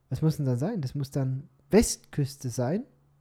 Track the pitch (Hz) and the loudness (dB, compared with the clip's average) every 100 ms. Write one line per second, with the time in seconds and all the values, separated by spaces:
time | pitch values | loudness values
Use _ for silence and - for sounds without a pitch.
0 | _ 127 156 156 135 123 160 233 131 143 | _ 0 2 2 0 0 0 -2 -4 -4
1 | 139 143 131 131 - _ _ 196 233 - | -4 -2 -2 -4 -8 _ _ 4 4 -2
2 | - - 135 - 127 113 123 190 285 _ | -6 -4 -4 -4 -6 -2 -2 -2 -6 _
3 | _ _ | _ _